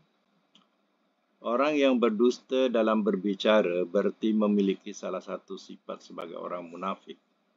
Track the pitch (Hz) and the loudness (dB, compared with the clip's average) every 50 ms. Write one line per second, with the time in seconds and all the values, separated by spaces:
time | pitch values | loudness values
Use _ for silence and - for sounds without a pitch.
0 | _ _ _ _ _ _ _ _ _ _ _ _ _ _ _ _ _ _ _ _ | _ _ _ _ _ _ _ _ _ _ _ _ _ _ _ _ _ _ _ _
1 | _ _ _ _ _ _ _ _ - 117 117 123 139 151 151 143 139 135 131 117 | _ _ _ _ _ _ _ _ -4 -2 0 0 0 2 2 4 4 4 4 4
2 | 120 113 107 104 120 123 123 - - - 131 131 131 127 113 113 110 110 110 110 | 2 2 4 4 2 2 2 0 -6 -4 0 0 2 2 2 2 2 2 2 2
3 | 101 107 98 92 90 104 98 - - 110 107 107 92 87 87 90 90 87 87 101 | 2 0 0 0 -2 -2 -2 0 2 4 4 4 4 2 0 -2 -2 0 0 0
4 | 98 101 - - 113 110 107 107 107 104 104 104 98 98 92 - _ 104 95 - | 0 0 -2 -2 -2 0 0 2 2 2 2 2 2 0 0 -2 _ -14 -14 -10
5 | 104 95 92 90 - 98 92 92 - - 98 92 - - 98 - _ - 95 - | -10 -8 -8 -8 -8 -10 -12 -12 -12 -14 -16 -16 -14 -18 -20 -18 _ -14 -14 -14
6 | - - 92 90 90 82 85 85 87 87 87 90 87 85 85 87 95 95 95 - | -16 -16 -14 -14 -14 -12 -12 -12 -10 -10 -10 -10 -10 -12 -12 -8 -6 -6 -8 -8
7 | _ - 76 - _ _ _ _ _ _ _ | _ -18 -20 -20 _ _ _ _ _ _ _